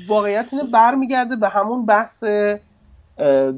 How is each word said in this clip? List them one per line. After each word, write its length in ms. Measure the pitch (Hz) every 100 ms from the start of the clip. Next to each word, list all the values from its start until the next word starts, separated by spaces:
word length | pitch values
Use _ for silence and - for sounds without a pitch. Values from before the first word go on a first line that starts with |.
| 180
واقعیت 400 | 214 208 208 240
اینه 120 | 269
برمیگرده 720 | 262 233 233 269 262 254 240 247
به 140 | 208
همون 360 | 202 196 247 220
بحث، 380 | 208 233 _
اه، 1300 | 226 208 208 208 - _ _ - _ - 147 135 135